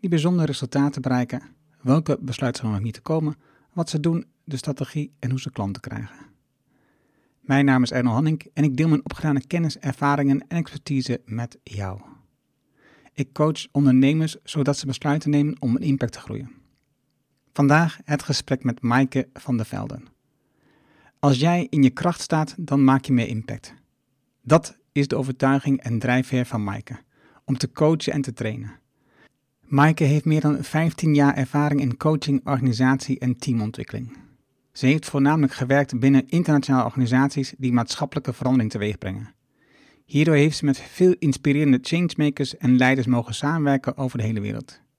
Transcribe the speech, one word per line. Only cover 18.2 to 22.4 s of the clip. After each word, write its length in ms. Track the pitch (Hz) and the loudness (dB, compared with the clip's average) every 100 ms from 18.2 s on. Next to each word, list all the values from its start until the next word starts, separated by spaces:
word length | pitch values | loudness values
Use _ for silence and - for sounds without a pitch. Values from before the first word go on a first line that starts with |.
gesprek 420 | - 147 - 131 | -2 -6 -2 -2
met 180 | 131 120 | -2 -4
Maaike 460 | 120 120 135 131 131 | 0 2 2 0 -6
van 240 | - - 120 | -10 -6 -4
der 100 | 110 | -4
Velden. 500 | 101 101 95 - _ _ _ _ _ _ _ _ _ _ _ | -8 -10 -12 -16 _ _ _ _ _ _ _ _ _ _ _
Als 180 | 147 127 | 2 4
jij 280 | 156 175 175 | 4 2 0
in 120 | 160 | 4
je 80 | 131 | 4
kracht 300 | 127 175 170 | 4 -4 -4
staat, 340 | - 160 | -2 -2